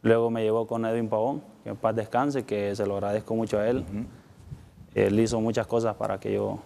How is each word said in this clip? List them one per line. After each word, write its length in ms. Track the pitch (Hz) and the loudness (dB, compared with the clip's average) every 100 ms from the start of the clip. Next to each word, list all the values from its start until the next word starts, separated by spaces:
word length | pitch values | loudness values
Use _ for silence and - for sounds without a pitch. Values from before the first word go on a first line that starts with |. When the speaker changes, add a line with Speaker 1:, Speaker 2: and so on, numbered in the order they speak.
Speaker 1:
luego 280 | 113 113 117 | 6 4 4
me 140 | 113 | 2
llevó 240 | 110 113 113 | 2 2 0
con 180 | 113 113 | -2 0
Edwin 240 | 117 110 | 0 0
Pavón, 320 | 110 113 143 - - | 0 0 -4 -10 -16
que 60 | - | -12
en 60 | 101 | -2
paz 180 | 113 110 | 0 0
descanse, 480 | 104 120 143 139 | 0 0 0 -2
que 320 | 110 104 101 101 | -2 -2 -2 -2
se 100 | 101 | -2
lo 100 | 101 | 0
agradezco 380 | 101 107 - 113 | -2 -2 -2 -2
mucho 240 | 110 107 | 0 0
a 80 | 107 | 0
él. 100 | 127 - | -2 -4
Speaker 2:
Ujú. 160 | 101 120 - - - - - - - - | -8 -8 -12 -20 -20 -18 -18 -18 -20 -6
Speaker 1:
Él 260 | 104 101 104 | 2 4 4
hizo 200 | 113 117 | 2 2
muchas 260 | 110 113 107 | 0 0 0
cosas 280 | 117 113 104 | 0 0 -2
para 240 | 110 98 | -4 -4
que 140 | 107 | -2
yo 260 | 101 101 101 | -2 -2 -6